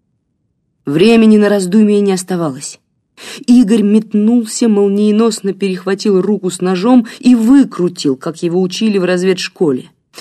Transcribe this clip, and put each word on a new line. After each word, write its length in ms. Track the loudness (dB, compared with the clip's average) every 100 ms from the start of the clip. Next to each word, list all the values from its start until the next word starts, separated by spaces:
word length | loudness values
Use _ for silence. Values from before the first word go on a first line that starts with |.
| _ _ _ _ _ _ _ _ -4
Времени 520 | 0 4 4 4 4
на 120 | 2
раздумие 520 | 0 0 0 2 2
не 120 | 0
оставалось. 680 | -2 -4 -6 -6 -8 -14 -20 _ _ _ _ -20 -8 2
Игорь 340 | 4 4 2
метнулся, 880 | 2 0 0 -2 0 0 -2 -2 0
молниеносно 840 | 2 0 0 0 2 0 -2 -6
перехватил 680 | -6 -6 -6 -6 -4 0 0
руку 280 | 0 -2 -4
с 120 | -6
ножом 460 | -4 -2 2 2 0 -2
и 160 | 2 2
выкрутил, 800 | 4 4 2 -2 -6 -4 -4 -4
как 260 | -6 -6
его 180 | -4 -2
учили 360 | -4 -2 -2 -2
в 80 | -2
разведшколе. 840 | -2 -2 -2 -4 -4 -2 -2 -6 _ _ -20